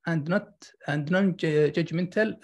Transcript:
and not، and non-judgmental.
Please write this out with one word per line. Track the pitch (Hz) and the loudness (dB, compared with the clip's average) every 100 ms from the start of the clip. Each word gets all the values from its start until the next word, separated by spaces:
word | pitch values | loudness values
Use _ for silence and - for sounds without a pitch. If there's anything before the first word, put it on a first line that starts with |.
| - | -2
and | 165 147 | -4 0
not، | 196 - _ - _ - | -2 -2 _ -20 _ -6
and | 147 147 | -4 0
non-judgmental. | 185 196 175 165 151 151 160 165 165 180 - 220 - | 2 2 0 0 2 2 2 -2 -2 -2 0 -2 -2